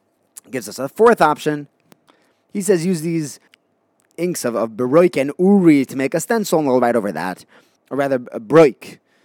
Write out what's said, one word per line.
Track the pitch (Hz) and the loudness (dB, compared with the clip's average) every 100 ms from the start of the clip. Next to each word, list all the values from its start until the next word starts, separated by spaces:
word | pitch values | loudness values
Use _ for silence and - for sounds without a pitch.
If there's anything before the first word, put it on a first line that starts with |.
| _ _ _ - - | _ _ _ -20 -12
gives | 123 104 | -10 -10
us | 110 | -10
a | 135 | -10
fourth | - 233 214 | 0 2 4
option. | 156 147 151 147 143 _ _ _ _ _ _ _ _ | 2 0 -4 -6 -10 _ _ _ _ _ _ _ _
He | 202 | -6
says, | 196 180 175 | 0 0 0
"Use | 170 | -4
these | 165 165 143 - _ _ _ _ _ _ _ - | -4 -6 -8 -14 _ _ _ _ _ _ _ -8
inks | 175 156 | -6 -4
of, | 123 113 | -4 -4
of | 113 | -4
Beroik | 110 127 156 180 143 | -4 2 4 4 0
and | 135 - | -4 0
Uri | 185 202 170 143 123 | 2 4 6 4 2
to | 131 | -4
make | 135 | -4
a | 175 | -4
stencil," | - 233 196 165 | -2 -4 -2 -2
and | 143 | 2
they'll | 127 | 2
write | 120 117 | 2 0
over | 98 | -2
that. | 78 92 87 _ _ _ _ _ | -6 -8 -10 _ _ _ _ _
Or | 131 | -6
rather, | 139 131 123 | -2 -4 -6
a | 113 | -14
Broik. | 107 156 143 - - - _ _ | 4 6 6 2 -14 -20 _ _